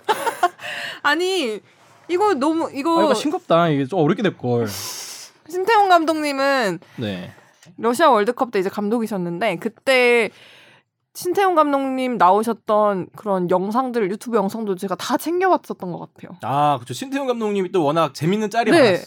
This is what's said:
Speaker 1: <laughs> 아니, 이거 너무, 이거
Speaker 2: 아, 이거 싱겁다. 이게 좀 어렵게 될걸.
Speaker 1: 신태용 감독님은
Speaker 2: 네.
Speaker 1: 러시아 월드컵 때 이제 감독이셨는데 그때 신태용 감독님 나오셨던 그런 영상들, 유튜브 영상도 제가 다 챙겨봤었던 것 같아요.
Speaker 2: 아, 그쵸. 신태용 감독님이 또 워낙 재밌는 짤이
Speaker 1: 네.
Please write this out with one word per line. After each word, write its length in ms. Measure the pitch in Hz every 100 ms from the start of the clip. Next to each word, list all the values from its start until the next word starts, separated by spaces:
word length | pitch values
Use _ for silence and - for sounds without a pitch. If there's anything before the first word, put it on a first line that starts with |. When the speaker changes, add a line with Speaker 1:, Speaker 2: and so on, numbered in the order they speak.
| -
Speaker 1:
<laughs> 960 | - 539 - 359 - - - - -
아니, 580 | - 302 370 381 247 202 - _ _ _ -
이거 260 | 349 415
너무, 360 | 285 294 320 240
이거 260 | 254 294 330
Speaker 2:
아, 40 |
이거 100 | 311
싱겁다. 540 | 220 294 370 - 170 170
이게 180 | 139 135
좀 140 | 190
어렵게 220 | 151 247
될걸. 440 | 190 127 123 120 110 98 - - - - - _ -
Speaker 1:
신태용 400 | 359 381 440 392
감독님은 880 | 349 320 311 294 277 277 269 208 165 - -
Speaker 2:
네. 360 | 107 92 87 - _ _ - -
Speaker 1:
러시아 320 | 226 240 320
월드컵 400 | 220 208 - 247
때 60 | 202
이제 80 | 185
감독이셨는데 880 | 208 208 240 220 202 175 170 220 170
그때 720 | 233 - - 254 247 240 208 - - - - _ _ _ _
신태용 400 | - 359 359 381 330
감독님 600 | 294 277 269 262 254 226
나오셨던 880 | 175 202 233 220 - 214 208 196 - -
그런 340 | 214 190 175
영상들, 600 | 180 196 226 262 240 185
유튜브 240 | 208 240 226
영상도 400 | 196 220 208 180
제가 180 | 196
다 220 | 175 - 269
챙겨봤었던 760 | 302 359 381 311 - - 180
것 60 | 165 165
같아요. 220 | _ - -
Speaker 2:
아, 360 | 107 139 147 135
그쵸. 160 | 123
신태용 320 | 123 262 277 269
감독님이 460 | 240 214 202 180
또 100 | 185
워낙 300 | 143 165 151
재밌는 340 | - 156 208 214
짤이 200 | 226 240
Speaker 1:
네. 320 | 330 240 175